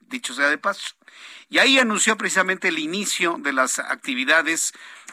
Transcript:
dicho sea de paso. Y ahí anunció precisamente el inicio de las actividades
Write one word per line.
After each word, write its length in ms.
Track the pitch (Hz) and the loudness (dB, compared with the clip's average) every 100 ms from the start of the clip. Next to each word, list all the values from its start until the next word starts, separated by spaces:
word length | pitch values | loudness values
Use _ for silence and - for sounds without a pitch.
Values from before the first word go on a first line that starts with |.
dicho 320 | - 127 - | -12 -10 -8
sea 140 | 127 143 | 0 0
de 100 | 151 | 0
paso. 360 | 196 196 - - _ - - - - | -4 -6 -10 -14 _ -20 -20 -20 -2
Y 100 | 160 | 2
ahí 200 | 240 269 | 4 4
anunció 380 | 240 202 214 214 | 4 2 0 0
precisamente 500 | 185 190 185 185 185 | 0 0 0 0 -2
el 100 | 160 | -2
inicio 580 | 151 196 185 - 170 165 | -4 -4 -4 -2 -2 -2
de 160 | 143 | -2
las 240 | 131 127 - | 0 0 0
actividades 960 | - 143 - 127 131 160 156 165 - - - - - | -4 -6 -4 -2 2 2 2 -2 -4 -8 -20 -20 -20